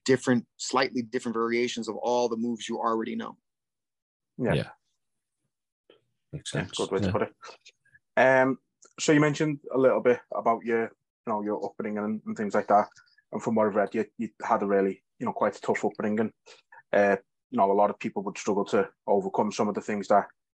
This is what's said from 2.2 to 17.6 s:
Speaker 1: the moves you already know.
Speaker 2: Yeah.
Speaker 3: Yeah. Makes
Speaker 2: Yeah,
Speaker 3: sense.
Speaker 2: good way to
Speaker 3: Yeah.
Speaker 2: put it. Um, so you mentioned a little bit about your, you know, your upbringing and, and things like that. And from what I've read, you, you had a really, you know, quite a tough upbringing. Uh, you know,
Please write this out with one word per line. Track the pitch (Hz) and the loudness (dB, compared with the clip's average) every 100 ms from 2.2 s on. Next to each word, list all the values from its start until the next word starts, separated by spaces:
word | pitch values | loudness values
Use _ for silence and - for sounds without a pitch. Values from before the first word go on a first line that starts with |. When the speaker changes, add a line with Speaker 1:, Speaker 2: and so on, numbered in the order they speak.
| 120 | 0
Speaker 1:
the | 113 | -2
moves | 120 113 - | -4 -6 -6
you | 113 | -4
already | 113 113 113 113 | -2 -2 -4 -6
know. | 110 - _ _ _ _ _ _ _ _ _ - | -10 -14 _ _ _ _ _ _ _ _ _ -4
Speaker 2:
Yeah. | 110 | -2
Speaker 3:
Yeah. | 71 - - _ _ _ _ _ _ _ _ _ _ _ _ _ _ _ | 0 -4 -12 _ _ _ _ _ _ _ _ _ _ _ _ _ _ _
Makes | 143 - | -14 -8
Speaker 2:
Yeah, | 143 | -6
Speaker 3:
sense. | 95 - | -6 -6
Speaker 2:
good | 95 | -4
way | 95 | -2
to | 95 | 0
Speaker 3:
Yeah. | |
Speaker 2:
put | 104 | -2
it. | 107 _ - - - _ _ - _ - | -4 _ -20 -20 -20 _ _ -20 _ 2
Um, | 127 131 135 127 _ _ - - | 6 6 4 0 _ _ -20 -4
so | - | 4
you | 147 | 4
mentioned | 151 143 156 143 - | 4 2 -2 -4 -4
a | 131 | 4
little | 131 107 | 4 6
bit | 123 120 - | 4 2 0
about | - 117 113 | -2 0 0
your, | 117 117 | 0 0
you | 110 _ _ _ - | -2 _ _ _ -6
know, | 107 | -4
your | 104 107 104 | -2 -4 -6
upbringing | - 107 104 | -6 -6 -4
and, | 104 107 110 | -4 -6 -6
and | 107 | -6
things | 104 | -2
like | 107 - | -2 4
that. | 104 101 - _ _ - | 2 2 -6 _ _ -12
And | 110 | -6
from | 127 113 | -2 0
what | 107 | 2
I've | 104 | 0
read, | 98 110 | 0 -2
you, | 107 - | -4 -6
you | 110 - | -10 -6
had | - 110 | -2 0
a | 101 | 2
really, | 98 98 92 _ - | 2 2 -2 _ -8
you | 117 | -6
know, | |
quite | - 107 - | -2 -2 -2
a | |
tough | - 104 | -4 -2
upbringing. | 107 - 107 107 110 - - - _ - - | -2 -2 -2 -2 -2 -6 -20 -20 _ -20 -2
Uh, | 104 101 98 - _ - | 2 2 2 -4 _ -6
you | |
know, | 120 | 0